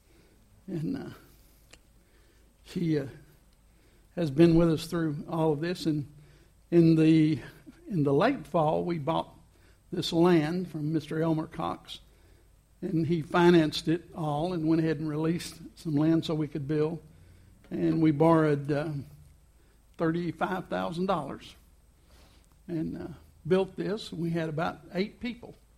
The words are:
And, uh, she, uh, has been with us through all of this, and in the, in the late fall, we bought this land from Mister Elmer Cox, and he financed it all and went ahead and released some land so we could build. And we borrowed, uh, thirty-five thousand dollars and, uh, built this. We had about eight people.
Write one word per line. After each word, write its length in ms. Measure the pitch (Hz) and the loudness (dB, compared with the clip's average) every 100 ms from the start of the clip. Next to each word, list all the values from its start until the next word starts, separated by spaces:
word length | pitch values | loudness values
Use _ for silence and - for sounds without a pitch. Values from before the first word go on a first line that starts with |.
| _ _ _ _ _ _ - | _ _ _ _ _ _ -10
And, 300 | 170 165 - | -6 -4 -6
uh, 140 | - - - _ _ _ _ - _ _ _ _ _ _ _ _ | -10 -16 -20 _ _ _ _ -20 _ _ _ _ _ _ _ _
she, 340 | - 185 165 151 | -10 -4 0 0
uh, 60 | 135 - - _ _ _ _ _ _ _ _ 180 | -2 -14 -20 _ _ _ _ _ _ _ _ -6
has 140 | 160 | -2
been 260 | 135 170 165 | 4 6 8
with 140 | 170 | 4
us 140 | 156 - | 0 -4
through 300 | 175 160 147 - | -4 -4 -6 -6
all 220 | 165 160 | -2 0
of 80 | 147 | 0
this, 260 | 170 180 160 | -4 -4 -2
and 220 | 151 - - - - _ _ - | -2 -4 -14 -20 -20 _ _ 2
in 240 | 170 165 160 | 6 6 6
the, 420 | 156 160 156 139 - - - - 330 | 6 6 4 0 -6 -20 -20 -20 -6
in 140 | 180 | -2
the 100 | 143 | 2
late 320 | 143 220 254 | 2 2 0
fall, 400 | - 175 151 170 | -2 0 0 0
we 140 | 175 170 | -2 -4
bought 340 | 139 165 - - _ _ - _ - | -2 -2 -4 -12 _ _ -20 _ -10
this 200 | 180 147 | -6 -2
land 560 | 170 175 170 147 180 180 | 4 6 4 2 -4 -6
from 240 | 156 147 | -6 -4
Mister 300 | 160 147 156 | -4 -4 -4
Elmer 240 | 165 156 - | -2 -2 -4
Cox, 540 | - 85 - - - - _ - _ _ _ _ - | -6 -6 -8 -14 -20 -20 _ -20 _ _ _ _ -12
and 240 | 180 160 156 | -4 -2 0
he 160 | 170 | -2
financed 640 | 147 180 175 175 151 - 156 | 0 4 6 6 4 -2 -2
it 240 | 170 - - | -2 -4 -8
all 360 | 151 147 175 | -4 -2 -4
and 140 | 180 156 | -2 0
went 160 | 165 | 2
ahead 160 | 160 147 | 2 -2
and 100 | 156 | -4
released 460 | 147 160 175 - - - - | -4 -2 -4 -6 -16 -20 -12
some 180 | 170 | -4
land 300 | 143 156 165 | 0 2 2
so 100 | 156 | 0
we 140 | 156 147 | -4 -4
could 180 | 156 135 | -6 -4
build. 320 | 151 156 165 - - - - - - - | -2 -2 -4 -14 -20 -20 -20 -20 -20 -12
And 320 | - 170 160 | -2 0 4
we 80 | 160 | 2
borrowed, 600 | 143 160 165 156 143 139 | 4 4 6 4 0 -2
uh, 160 | 147 160 143 117 - - _ _ _ _ _ _ - | -4 -4 -8 -12 -20 -20 _ _ _ _ _ _ -4
thirty-five 720 | 165 170 175 - 180 180 - | -2 -2 -4 -4 -4 -4 -6
thousand 380 | 185 190 170 190 | -6 -4 -4 -2
dollars 500 | 175 139 107 - - _ _ _ _ _ - - _ _ _ - | -2 -4 -12 -16 -20 _ _ _ _ _ -20 -20 _ _ _ -10
and, 280 | 165 165 - | -8 -6 -8
uh, 120 | - 147 - _ 156 | -12 -16 -20 _ -2
built 260 | 190 190 | 0 0
this. 380 | - 170 220 - | -6 -6 -6 -10
We 180 | 175 170 | -8 -4
had 180 | 165 160 | -4 -4
about 300 | 151 175 - - | -4 -6 -8 -10
eight 240 | 180 214 - | -6 -6 -6
people. 380 | 247 - - - _ | -12 -10 -16 -20 _